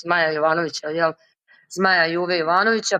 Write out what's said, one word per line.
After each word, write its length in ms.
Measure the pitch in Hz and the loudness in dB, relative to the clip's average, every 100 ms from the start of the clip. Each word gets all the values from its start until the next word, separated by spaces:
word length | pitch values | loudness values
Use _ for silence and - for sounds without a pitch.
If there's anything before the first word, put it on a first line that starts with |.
Zmaja 280 | 170 175 160 | -2 0 0
Jovanovića, 580 | 151 160 160 165 139 151 | 0 0 0 -2 -6 -8
jel, 240 | 160 165 156 _ _ _ - _ | -2 -2 -2 _ _ _ -20 _
Zmaja 300 | - 190 180 | -2 0 2
Juve 340 | 165 170 175 180 | 2 0 -2 -2
Jovanovića, 600 | 160 180 214 220 - 190 | 2 2 2 0 0 -4